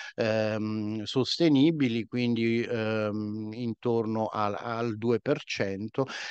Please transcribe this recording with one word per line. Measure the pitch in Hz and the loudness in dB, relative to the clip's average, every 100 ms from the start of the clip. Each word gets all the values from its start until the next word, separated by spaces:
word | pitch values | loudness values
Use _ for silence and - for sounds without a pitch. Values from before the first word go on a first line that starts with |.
| - | -8
ehm, | - 113 110 107 110 107 107 107 110 107 | -2 2 2 2 0 -2 -2 -2 -4 -2
sostenibili, | 135 123 - 170 139 147 160 135 113 110 | 0 0 2 4 6 6 4 2 0 -2
quindi, | 123 120 117 113 117 | -2 0 2 2 0
ehm, | 113 117 110 110 107 107 107 107 107 | 0 -2 0 0 0 -2 -4 -6 -6
intorno | 110 120 110 123 117 110 110 110 | -6 -6 -2 0 2 2 0 -2
al, | - 104 98 | 0 -2 -2
al | 107 113 117 110 | -4 -4 -4 -2
due | 117 113 | 0 0
per | - 151 | 2 -2
cento. | - - 101 98 110 - 135 - - | -2 -4 -2 -4 -6 -4 -4 -4 -12